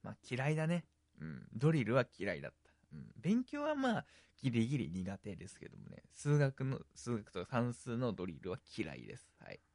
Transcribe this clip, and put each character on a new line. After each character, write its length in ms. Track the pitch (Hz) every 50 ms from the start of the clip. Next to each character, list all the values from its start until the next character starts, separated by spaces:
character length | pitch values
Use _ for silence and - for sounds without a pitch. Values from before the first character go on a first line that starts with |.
| -
ま 100 | 104 104
あ、 40 | _ _
嫌 220 | - 127 123 131 147
い 80 | 156
だ 100 | 156 160
ね。 200 | 160 170 175 165 _ _ _ _ _ _ -
う 40 | -
ん。 200 | 80 73 62 - - -
ド 180 | 110 123 156
リ 140 | 165 156 120
ル 80 | 104 117
は 140 | 135 120 - _ -
嫌 140 | 90 98 87
い 80 | 73
だ 80 | 69 67
っ 40 | - _ _
た。 80 | _ _ _ _ _ -
う 20 |
ん。 160 | 76 65 55 - -
勉 260 | 110 160 214 240 254
強 200 | - - 294 294
は 100 | 311 302
ま 240 | 285 269 254 220 147
あ、 80 | - - - - - _ _ -
ギ 120 | - 131
リ 160 | 117 117 113
ギ 120 | 117 143 135
リ 100 | - 143
苦 300 | 85 92 92 92 98 95
手 180 | - 87 82
で 120 | 82 87 -
す 120 | - -
け 80 | - -
ど 80 | -
も 140 | - 50 -
ね。 120 | - - - - -
数 260 | - - 143 147 147
学 260 | 143 135 131 - 135
の、 160 | 131 135 - - _ _
数 240 | - - 120 120 107
学 120 | 101 -
と 140 | - 92 87
か 60 | -
算 240 | - 120 120 123 117
数 240 | - - 131 117 117
の 160 | 127 120 98
ド 100 | 85 90
リ 140 | 92 82 71
ル 100 | - 92
は 80 | 90 - _ - -
嫌 200 | - 107 80 67
い 80 | 62 58
で 160 | 52 - 123
す。 120 | - _ _ _
は 120 | - 50
い。 100 | 50 - _ _